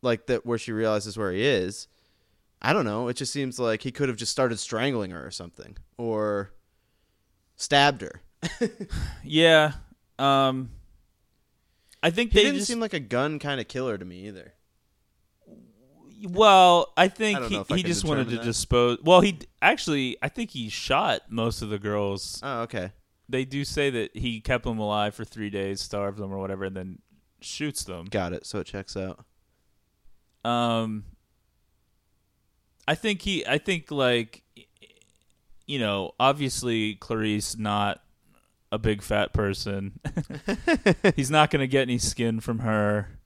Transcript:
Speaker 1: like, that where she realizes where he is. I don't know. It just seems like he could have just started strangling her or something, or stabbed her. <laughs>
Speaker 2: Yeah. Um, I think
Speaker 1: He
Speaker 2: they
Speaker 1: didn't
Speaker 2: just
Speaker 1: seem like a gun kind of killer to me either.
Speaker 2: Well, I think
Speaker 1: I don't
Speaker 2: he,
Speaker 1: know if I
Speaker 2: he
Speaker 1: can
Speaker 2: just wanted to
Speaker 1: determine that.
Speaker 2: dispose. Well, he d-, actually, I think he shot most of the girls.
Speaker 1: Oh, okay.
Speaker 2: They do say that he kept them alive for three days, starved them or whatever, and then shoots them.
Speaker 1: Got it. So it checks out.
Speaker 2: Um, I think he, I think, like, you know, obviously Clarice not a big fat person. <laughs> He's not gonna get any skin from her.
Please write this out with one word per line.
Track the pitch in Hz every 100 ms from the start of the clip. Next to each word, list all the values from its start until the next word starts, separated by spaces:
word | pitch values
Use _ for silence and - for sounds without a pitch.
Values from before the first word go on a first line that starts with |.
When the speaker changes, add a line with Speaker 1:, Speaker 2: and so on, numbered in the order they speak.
Speaker 1:
like, | 127 117 -
that | 120 120
where | 117
she | -
realizes | 110 110 107 104 101
where | 101
he | 92 127
is. | 117 90 101 - _ _ _ _ _ _ _
I | 117
don't | 190 123
know. | 104 123
It | 120
just | 135
seems | 143 131 127
like | 120 110
he | 135
could | 123 143
have | 110
just | 113
started | - 131 107
strangling | - 110 131 123 98
her | 85 67
or |
something, | - 87 - - - - -
or | 117 107 107 101 98 - _ _ _ _ _ _ _ _ _ _
stabbed | - 143 143 135
her. | - - - _ 165 -
<laughs> | 233 - 190 - - -
Speaker 2:
Yeah. | 147 151 165 160 151 139 - - _ -
Um, | 135 135 135 131 127 - - _ _ _ _ _ _ _ _ _ _ _
I | 160
think | 175 240
Speaker 1:
He | 214
Speaker 2:
they | 214
Speaker 1:
didn't | 285
Speaker 2:
just | 202
Speaker 1:
seem | 233
like | 226
a | 175
gun | 117 120 143 151
kind | 143 135
of | 107
killer | 131 131 101
to | 90
me | 90 101
either. | 95 - _ _ _ _ _ _ _ _ _ _ - - _ _ _ - - 202
Speaker 2:
Well, | 180 214 190 180 175 - -
I | 190
think | - 214 190
Speaker 1:
I |
don't | 117
Speaker 2:
he, | 196
Speaker 1:
know |
if | 196
I | 185
Speaker 2:
he |
Speaker 1:
can | 175
Speaker 2:
just | 170 156
wanted | 143 117
to |
Speaker 1:
determine | 117 117
that. |
Speaker 2:
dispose. | 110 - 123 123 120
Well, | 156 180
he | 202
d-, | 165 - _
actually, | 175 311 - 147 131 -
I | 139
think | - 233
he | 135 110
shot | - - 135 202 110 -
most | 113 113 107
of | 110
the | 104
girls. | 104 104 101 98 - -
Speaker 1:
Oh, | 135 123
okay. | 117 113 90 - _ _ -
Speaker 2:
They | 131
do | 131 135 139
say | - 143
that | 123 107 104
he | 120 113
kept | - 123
them | 123 113
alive | 104 104 104
for | - 107
three | - 104
days, | 101 98 98
starved | - 104 101 101
them | 98
or | 98
whatever, | 98 95 98
and | 95
then | 92 90 _ _ _ _
shoots | - - 147 -
them. | - 87 85
Speaker 1:
Got | 104 87
it. | 87 -
So | 104
it | 90
checks | 98 95 101
out. | 92 - - _ _ _ _ _ _ _ - - _ _ 117
Speaker 2:
Um, | 120 120 113 113 107 104 - _ _ _ _ _ _ _ _ _ _ _ _ _ _ _ _ -
I | 156
think | 220 202
he, | - 180 -
I | 143
think, | - 175 -
like, | 147 127 120 110 - _ - - _ - _ _ _ _ _ _ - -
you | 143
know, | 110 101 92 -
obviously | 131 143 139 - 123 113 107 98
Clarice | - 113 110 104 104 113
not | 107 104 101 - _ _ _ _ _ _ _
a | 110
big | 110 104
fat | - 104 104
person. | - 101 98 - 98 98 - - - - 147 - 233
<laughs> | - 320 - 160 202 -
He's | 131
not | 151 151
gonna | 160 135
get | 135
any | 127 120
skin | - - 117 113
from | - 113
her. | 117 107 104 104 101 -